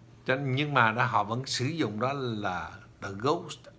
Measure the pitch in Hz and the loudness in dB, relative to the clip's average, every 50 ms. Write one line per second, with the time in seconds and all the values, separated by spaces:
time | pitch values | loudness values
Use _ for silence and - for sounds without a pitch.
0 | - - - - - - 131 139 143 135 127 135 151 147 143 131 117 110 110 117 | -20 -20 -20 -8 -2 0 0 0 2 0 0 0 0 2 4 6 6 6 6 4
1 | 127 117 117 107 104 101 117 127 131 - - - 120 139 165 165 139 107 107 107 | 2 4 4 2 2 2 -2 -4 -4 -4 -2 -2 -2 -2 0 0 -2 -2 0 0
2 | 117 131 143 143 131 120 113 104 101 95 90 87 80 80 80 101 - - - - | -2 -2 -2 -2 -4 -4 -4 -2 -2 -2 -4 -4 -6 -8 -12 -16 -20 -20 -18 -12
3 | - 101 98 98 120 135 131 127 180 - - - - - - | -12 -10 -8 -2 0 0 0 0 -2 -10 -14 -14 -16 -20 -20